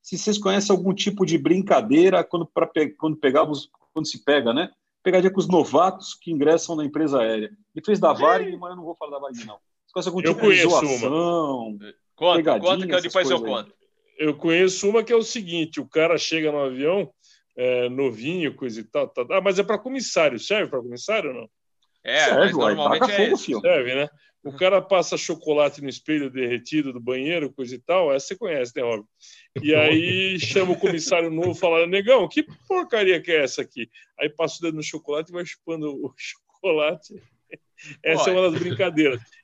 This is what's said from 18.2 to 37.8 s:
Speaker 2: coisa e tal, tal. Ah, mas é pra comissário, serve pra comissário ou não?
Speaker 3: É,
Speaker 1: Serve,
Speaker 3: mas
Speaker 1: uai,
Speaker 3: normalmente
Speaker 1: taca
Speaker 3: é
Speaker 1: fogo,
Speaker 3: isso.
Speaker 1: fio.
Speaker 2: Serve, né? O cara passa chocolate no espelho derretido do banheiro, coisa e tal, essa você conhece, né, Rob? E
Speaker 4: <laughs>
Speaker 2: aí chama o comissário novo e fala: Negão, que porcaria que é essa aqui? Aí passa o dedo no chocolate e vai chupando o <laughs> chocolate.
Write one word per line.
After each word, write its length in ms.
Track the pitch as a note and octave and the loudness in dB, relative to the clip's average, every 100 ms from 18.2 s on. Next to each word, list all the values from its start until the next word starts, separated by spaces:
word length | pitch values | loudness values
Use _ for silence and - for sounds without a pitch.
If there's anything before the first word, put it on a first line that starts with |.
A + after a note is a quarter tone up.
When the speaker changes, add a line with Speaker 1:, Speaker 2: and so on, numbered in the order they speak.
| C3 F3+ D3 - | -6 -4 -4 -4
Speaker 2:
coisa 240 | G2 G#2+ | -10 -10
e 40 | |
tal, 240 | A2 D3 C3 | -6 -4 -4
tal. 180 | - B2 | -4 -2
Ah, 100 | F#3+ | 0
mas 180 | F#3+ F#3+ | 2 0
é 40 | |
pra 140 | G3 G#3+ | 0 -2
comissário, 640 | C4 C4+ G#3+ F#3 D3+ A#2 | -4 -8 -4 2 2 0
serve 300 | - G#3 E3 | -4 -2 -2
pra 120 | C3 | -4
comissário 480 | A#2+ A#2+ - A3 D#3 | -6 -10 -4 -4 -4
ou 40 | B2 | -10
não? 80 | A2 _ _ _ _ _ | -16 _ _ _ _ _
Speaker 3:
É, 220 | - C3+ C#3+ | -2 2 4
Speaker 1:
Serve, 140 | - | 4
Speaker 3:
mas 140 | F#3+ | 4
Speaker 1:
uai, 220 | D#3+ A2+ G#2 | 4 2 2
Speaker 3:
normalmente 240 | D3 - | 2 2
Speaker 1:
taca 120 | - | 2
Speaker 3:
é 40 | G3+ | 2
Speaker 1:
fogo, 160 | G#3 - | 2 0
Speaker 3:
isso. 80 | - | -2
Speaker 1:
fio. 140 | A#2 | -2
Speaker 2:
Serve, 340 | E3 E3 B2 C3 | 2 2 0 -4
né? 140 | D3 _ _ _ | -4 _ _ _
O 120 | C#3+ C#3 | -16 0
cara 240 | F#3 G3 | 2 2
passa 380 | F#3 F#3+ E3 E3 | 2 0 0 -6
chocolate 640 | - D#3+ D#3 D3 D3 C#3+ | -6 -6 -2 2 2 0
no 80 | C#3 | -12
espelho 400 | A#2+ - D3+ C#3 | -10 -4 -4 -4
derretido 640 | B2+ B2 A#2+ A#2+ D#3 C3+ | -4 -4 -4 -4 -4 -4
do 60 | B2 | -6
banheiro, 520 | A#2 B2+ C#3 E3+ C#3 | -6 -4 -4 -4 -6
coisa 220 | - B2 | -8 -12
e 60 | B2+ | -10
tal, 340 | - F#3 E3 | -2 0 2
essa 140 | C#3 - | 0 -4
você 80 | - | -10
conhece, 380 | G#3+ D3 A#2+ C#3+ | -6 -4 -4 -4
né, 80 | |
Rob? 200 | A#2+ A2 G#2+ _ - - _ B2 | -4 -4 -8 _ -20 -20 _ -6
E 120 | D3 | 2
Speaker 4:
<laughs> 20 | D#3 | 4
Speaker 2:
aí 640 | D#3 D#3+ F3 F#3 F#3+ F#3 | 4 4 2 0 -2 -2
chama 340 | - G3 F#3 | 0 0 2
o 60 | F3 | 2
comissário 520 | F#3+ E3 D3+ E3+ E3 | 0 0 0 0 0
novo 200 | D#3+ F3+ | -2 -4
e 40 | E3 | 0
fala: 300 | F3+ E3 E3+ | 2 2 2
Negão, 400 | F#3+ G3+ B3+ G3+ | 0 4 4 4
que 160 | D4 D4+ - _ | -2 -4 -12 _
porcaria 520 | F#4 F4 A3 F#3+ E3+ | -4 0 0 2 2
que 120 | F3 | 2
é 120 | D#3+ | 0
essa 200 | C3 - | 0 -4
aqui? 260 | B2+ - A2+ - _ - | -10 -12 -14 -16 _ -6
Aí 100 | D3+ | -6
passa 280 | D3+ D#3+ - | -4 -6 -4
o 20 | |
dedo 140 | E3+ D#3 | -6 -6
no 80 | |
chocolate 480 | D3+ D#3 D3 D3 E3+ | -10 -10 -6 -6 -6
e 20 | |
vai 100 | F3 F3 | -10 -12
chupando 440 | - - E3 D3+ | -14 -10 -8 -8
o 220 | C#3 C#3 | -8 -12
<laughs> 20 | _ | _
chocolate. 1000 | - - _ _ F#3+ D#3 D3+ E3+ - - _ _ _ - _ _ | -16 -16 _ _ -2 0 0 -2 -12 -20 _ _ _ -20 _ _